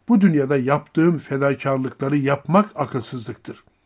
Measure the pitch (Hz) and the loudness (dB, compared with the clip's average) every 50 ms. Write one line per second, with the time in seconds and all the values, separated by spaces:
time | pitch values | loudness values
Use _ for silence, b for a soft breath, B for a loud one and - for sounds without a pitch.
0 | b - 240 202 196 185 156 147 135 131 143 139 123 131 143 147 147 _ - 160 | b 0 2 4 4 4 4 2 2 0 0 0 0 0 0 -2 -2 _ 0 2
1 | 160 175 170 143 - - 143 135 139 139 139 - - 139 135 135 127 127 - - | 2 2 2 0 -4 -6 -4 -2 0 0 -2 -2 -2 -2 -2 -2 -4 -6 -6 -6
2 | 135 139 147 147 135 139 139 139 - - 165 202 208 208 - - 143 - - 131 | -4 -2 0 0 0 0 -2 -2 -2 0 2 2 2 2 -2 -8 -6 -6 -6 -8
3 | 110 - - 123 110 - 117 - - - - - _ _ _ _ _ | -8 -8 -10 -12 -12 -12 -14 -14 -14 -18 -18 -18 _ _ _ _ _